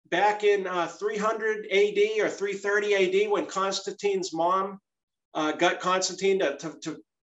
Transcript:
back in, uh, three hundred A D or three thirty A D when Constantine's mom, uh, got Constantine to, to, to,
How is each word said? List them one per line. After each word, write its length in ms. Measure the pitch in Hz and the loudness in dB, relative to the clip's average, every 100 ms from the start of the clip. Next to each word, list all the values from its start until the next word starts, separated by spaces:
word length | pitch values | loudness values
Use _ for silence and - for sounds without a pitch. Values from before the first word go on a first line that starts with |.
| _ | _
back 340 | 170 208 208 | 2 2 4
in, 220 | 208 202 190 | 2 2 0
uh, 220 | 180 160 | -2 -4
three 300 | - 208 214 | -4 -4 -2
hundred 500 | 214 220 220 208 - | 0 0 -2 -4 0
A 240 | 196 208 | 2 2
D 280 | 196 208 220 | 4 2 2
or 80 | 196 | 0
three 240 | - 202 | -2 -4
thirty 400 | 196 202 208 208 | -4 0 0 2
A 180 | 202 180 | 2 2
D 160 | 190 214 | 2 2
when 180 | 202 151 | 0 -2
Constantine's 880 | 196 196 196 - 196 202 190 175 | -2 -2 -2 -6 -4 -2 -2 -2
mom, 460 | 160 170 185 196 196 _ _ _ _ _ | 0 2 2 -2 -8 _ _ _ _ _
uh, 180 | 156 151 | -4 -2
got 280 | 151 175 175 | 2 0 2
Constantine 600 | 180 185 185 180 190 190 | 0 0 0 -2 0 2
to, 180 | 165 - | 0 -2
to, 220 | 165 - | -8 -10
to, 220 | 165 147 - _ _ | -10 -12 -16 _ _